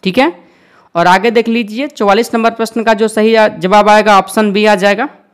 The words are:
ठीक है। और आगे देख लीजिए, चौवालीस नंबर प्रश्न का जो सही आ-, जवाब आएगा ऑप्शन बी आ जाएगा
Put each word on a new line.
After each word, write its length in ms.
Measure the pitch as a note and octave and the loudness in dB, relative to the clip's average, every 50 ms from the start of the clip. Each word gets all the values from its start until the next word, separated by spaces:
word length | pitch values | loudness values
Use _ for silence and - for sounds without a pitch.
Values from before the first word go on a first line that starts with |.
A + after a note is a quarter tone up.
| - | -6
ठीक 140 | F#3+ F3+ B3+ | -4 -2 0
है। 160 | C4+ E4 F4 - _ _ _ _ _ _ _ _ _ _ _ | 0 0 -2 -8 _ _ _ _ _ _ _ _ _ _ _
और 120 | E3+ E3+ F3+ | 0 2 2
आगे 240 | F3+ F#3+ F#3+ A#3+ | 2 2 2 0
देख 160 | A3 A#3 A#3 A#3 | 0 0 -2 0
लीजिए, 400 | A3+ A#3+ A#3 G3+ G#3+ A3+ C#4 D4+ | -2 -4 -4 -6 -8 -8 -8 -10
चौवालीस 460 | D4 - A3 G3+ G3 G#3 A#3 A#3 - | -6 -4 0 0 0 0 0 -2 -4
नंबर 180 | A#3 A3+ A3+ | -2 -2 -2
प्रश्न 320 | A3+ - A3+ A3 - A#3 A3 | -2 -4 -8 -6 -6 -4 -2
का 100 | A3 A3+ | -2 -2
जो 140 | G3+ A3 A3 | 0 -2 -4
सही 280 | A3 A3 G#3+ A3 A3+ | -2 0 0 2 2
आ-, 120 | A3 G#3+ G#3+ | 2 2 0
जवाब 420 | - - D#3+ F#3 G3 G#3 G#3 G#3 | -2 -4 -4 2 2 2 4 4
आएगा 280 | G#3 G#3+ G#3 G#3 G#3 F#3+ | 4 4 4 4 2 2
ऑप्शन 340 | F#3 - - G#3+ G#3+ G#3 | 2 0 -2 -2 -2 -2
बी 140 | F#3+ G#3 G#3 | -2 0 0
आ 100 | G#3+ G#3 | 2 0
जाएगा 340 | F#3+ F#3 G3+ G3+ G3+ G#3 - - _ _ _ | 2 0 -2 -2 -2 -4 -10 -10 _ _ _